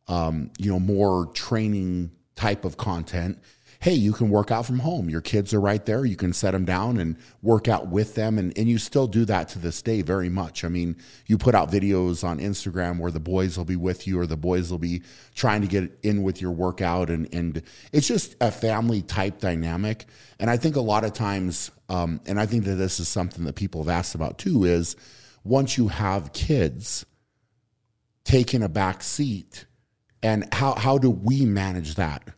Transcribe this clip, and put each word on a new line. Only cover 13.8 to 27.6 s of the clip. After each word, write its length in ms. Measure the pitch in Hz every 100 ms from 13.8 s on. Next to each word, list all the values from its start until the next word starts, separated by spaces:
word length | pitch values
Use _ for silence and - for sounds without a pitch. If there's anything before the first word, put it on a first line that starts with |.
| 92 87 98
you 100 | 92
or 80 | 85
the 100 | 78
boys 360 | 87 90 85
will 80 | 87
be 220 | 87 87 - - - -
trying 240 | 123 104
to 80 | 98
get 280 | 98 90 -
in 220 | 107 104
with 180 | 95 92
your 80 | 92
workout. 580 | 87 90 90 90 87 87
And, 240 | 82 80
and 300 | 85 85 78 - - -
it's 160 | 151 -
just 260 | 226 - -
a 100 | 117
family 500 | - 113 107 117 107
type 380 | - - 98 -
dynamic. 680 | 95 82 82 85 107 110 - - - -
And 100 | 113
I 60 | 120
think 180 | 160
a 60 | 143
lot 240 | 113 107
of 80 | 107
times, 580 | 104 104 98 90 82 - - -
um, 320 | 90 85 78 -
and 140 | 101
I 60 | 107
think 180 | 117
that 100 | 98 92
this 220 | 92 -
is 80 | 82
something 380 | 98 85 -
that 100 | 82
people 260 | - 98 80
have 80 | 78
asked 260 | 85 - 80
about 220 | 78 -
too, 260 | 190 135
is 320 | 90 85 85 - - - - _
once 340 | 101 135 127 -
you 80 | 110
have 460 | - 101 98 73
kids, 720 | - - 143 80 65 107 - - _ _ _ _ _